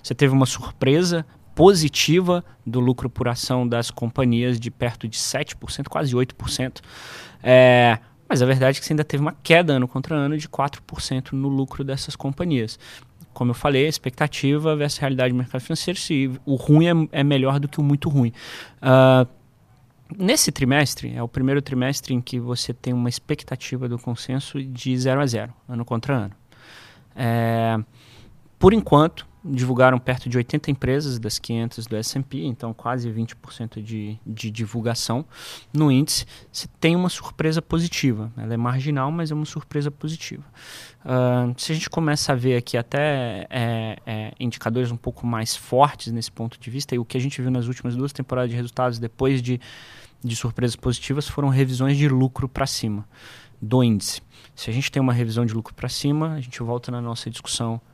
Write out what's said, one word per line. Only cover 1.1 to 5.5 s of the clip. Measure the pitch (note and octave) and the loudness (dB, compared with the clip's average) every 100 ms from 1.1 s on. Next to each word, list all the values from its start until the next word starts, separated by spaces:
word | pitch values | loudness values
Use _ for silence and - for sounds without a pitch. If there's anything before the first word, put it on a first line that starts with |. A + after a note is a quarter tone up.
| E3+ D#3 - - | -2 -4 -16 -6
positiva | - F#3 F3+ D3+ - - F3 F3+ F3 - - | 8 8 8 2 2 4 4 4 0 -2 -12
do | A#2 B2 | -4 0
lucro | B2 B2 B2+ | 2 0 -4
por | - B2 | -2 -2
ação | A#2+ - B2+ | -2 -2 0
das | A#2+ A#2 A#2 | 2 0 -2
companhias | - A#2 C#3 B2+ A#2 B2 A#2+ | -6 -4 0 2 2 2 -2
de | A#2 | -4
perto | - A#2+ - A2+ | -4 -4 -4 -8
de | - | -6
sete | - C3 - | -4 -4 -6